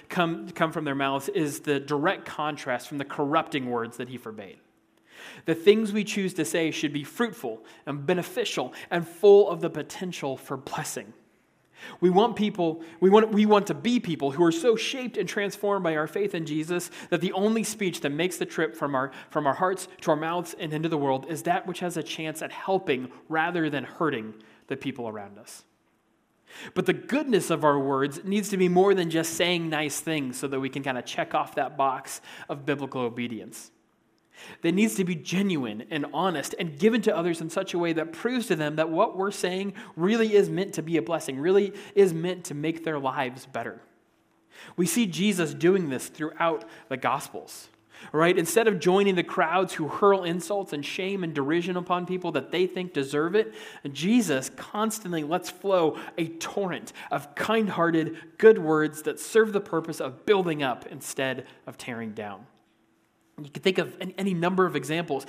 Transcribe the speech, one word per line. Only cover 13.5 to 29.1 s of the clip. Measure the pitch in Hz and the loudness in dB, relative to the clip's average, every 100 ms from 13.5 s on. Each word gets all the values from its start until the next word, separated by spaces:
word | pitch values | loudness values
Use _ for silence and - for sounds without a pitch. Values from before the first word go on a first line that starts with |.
| 208 196 | 6 6
to | |
be | 147 190 240 | 0 0 0
people | - 156 139 | 0 -2 0
who | 139 170 | 4 4
are | |
so | 165 247 220 | 4 4 2
shaped | - 269 254 - | 0 -6 -6 -4
and | 185 | -4
transformed | - 202 - 208 202 | -2 -4 -2 -2 0
by | 175 156 | 0 0
our | 151 | -2
faith | 202 202 | -2 -2
in | 180 151 | -2 -4
Jesus | 151 156 175 - - - | -4 -2 -4 -6 -12 -4
that | 175 | -2
the | 180 | 0
only | 185 208 226 208 | 2 2 2 -2
speech | - 190 - | -2 -2 -2
that | 147 | -4
makes | 147 180 180 | -2 -2 -2
the | 175 | -6
trip | - 156 | -2 -4
from | - 147 135 | -2 -2 -2
our, | 135 - - | -2 -6 -8
from | 156 151 | 0 0
our | |
hearts | - 185 196 - - | 2 0 -2 -8 -4
to | - | 0
our | 151 | 0
mouths | 160 175 175 - | 0 -4 -6 -8
and | 170 | -6
into | 151 160 | -2 -2
the | 160 | 0
world | 143 135 151 | 2 0 -2
is | 151 | -4
that | 170 185 185 | 0 0 -2
which | 170 | -6
has | 175 165 | -4 -4
a | |
chance | 151 - 160 156 | -6 -6 -8 -6
at | 151 | -8
helping | - - 190 185 127 127 - - | -6 -2 0 2 -2 -2 -12 -4
rather | 156 165 170 156 | 0 0 0 0
than | 143 | -2
hurting | 117 - 160 127 110 110 - _ - | -4 -2 0 0 -6 -14 -20 _ -10
the | 131 | -8
people | 139 123 117 | -6 -6 -8
around | 107 101 101 | -8 -12 -16
us. | 113 - - _ _ _ _ _ _ _ _ - - | -20 -20 -20 _ _ _ _ _ _ _ _ -20 -8
But | - 180 | -2 0
the | |
goodness | 151 - 269 294 202 - | 0 -2 -2 2 2 2
of | 160 151 | 2 4
our | 143 | 4
words | 135 135 143 143 | 2 0 0 -4
needs | 190 202 196 | -4 -2 0
to | 190 | 2
be | 180 | 4
more | 180 196 | 6 6
than | 190 | 4
just | 170 | 2